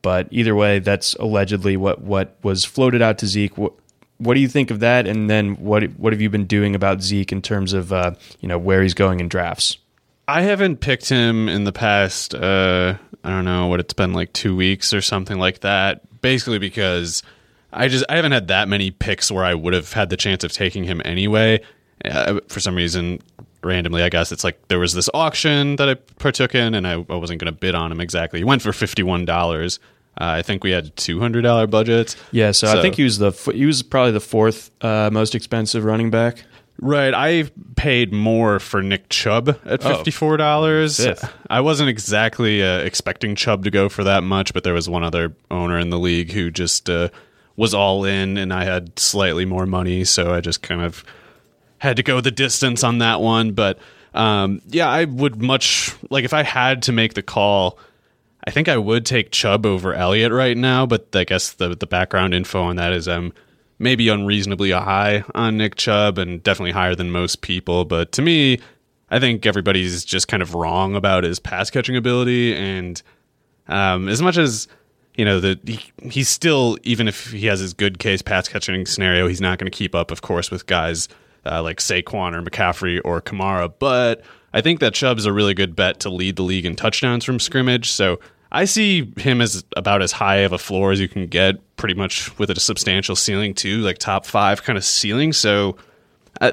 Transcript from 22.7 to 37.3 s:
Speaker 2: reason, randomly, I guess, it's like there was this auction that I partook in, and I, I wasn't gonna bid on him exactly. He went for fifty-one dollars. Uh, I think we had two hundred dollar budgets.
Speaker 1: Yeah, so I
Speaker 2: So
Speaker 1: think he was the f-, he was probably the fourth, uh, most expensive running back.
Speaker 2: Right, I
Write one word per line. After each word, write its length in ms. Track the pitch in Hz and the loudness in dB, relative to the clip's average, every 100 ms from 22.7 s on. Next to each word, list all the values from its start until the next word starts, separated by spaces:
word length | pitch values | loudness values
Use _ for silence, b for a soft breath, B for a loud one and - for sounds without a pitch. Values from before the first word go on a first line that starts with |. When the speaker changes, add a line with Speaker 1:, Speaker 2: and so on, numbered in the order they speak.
| 90 | -2
Speaker 2:
reason, 440 | 85 90 87 90 - - - _ | -2 -2 -4 -6 -12 -20 -20 _
randomly, 400 | 85 90 82 85 | -4 -2 0 0
I 40 | 87 | 2
guess, 220 | 87 82 | 2 -2
it's 140 | 85 | -2
like 240 | 92 - - | -4 -6 -2
there 100 | 90 | 0
was 160 | 87 | 0
this 160 | 87 87 | 0 0
auction 640 | 151 160 - 160 143 143 143 | 0 0 0 0 2 0 0
that 120 | 139 | 0
I 60 | |
partook 600 | 131 _ - 113 - 127 | -2 _ -4 -2 0 0
in, 200 | 127 117 | 2 2
and 120 | 110 90 | 0 0
I, 60 | |
I 220 | 85 85 90 | -4 -4 -6
wasn't 240 | 85 85 | -6 -6
gonna 100 | 82 | -6
bid 240 | 78 92 | -4 -2
on 160 | 85 82 | -2 -2
him 100 | 82 | -4
exactly. 380 | 85 87 82 85 | -4 -4 -4 -2
He 60 | |
went 180 | 104 135 | 2 2
for 100 | 107 | 0
fifty-one 520 | - 104 - 92 90 | -2 -4 -2 0 0
dollars. 540 | 85 85 85 80 85 - b b b - | 0 0 0 -2 -4 -6 b b b -6
Uh, 180 | 85 82 | -4 -2
I 40 | |
think 220 | 85 98 | -2 -2
we 60 | 98 | 0
had 260 | 90 76 - | -2 -2 -6
two 240 | - 85 | -4 -2
hundred 220 | 117 117 | 0 2
dollar 240 | 120 117 110 | 2 4 4
budgets. 500 | 107 110 117 113 - B | 2 4 2 2 -6 B
Speaker 1:
Yeah, 220 | 113 107 | 2 4
so 160 | 101 107 | 4 4
I 60 | |
Speaker 2:
So 80 | 104 | 4
Speaker 1:
think 120 | 180 | 4
he 80 | 165 | 4
was 140 | 131 101 | 2 2
the 100 | 101 | 0
f-, 200 | 92 - | 0 -4
he 140 | 113 143 | 0 2
was 160 | 135 | 2
probably 300 | 127 135 123 | 0 2 2
the 80 | 107 | 2
fourth, 500 | - 110 110 110 - - | 0 2 2 2 -6 -6
uh, 280 | 113 107 107 | -2 2 2
most 220 | 107 110 | 2 0
expensive 500 | 113 - 117 107 117 | -2 -4 -2 -2 -2
running 260 | 107 110 113 | 0 0 2
back. 340 | 113 117 120 - b b - | 2 0 -2 -12 b b -8
Speaker 2:
Right, 300 | 131 143 135 | -2 0 2
I 380 | 123 151 | 2 2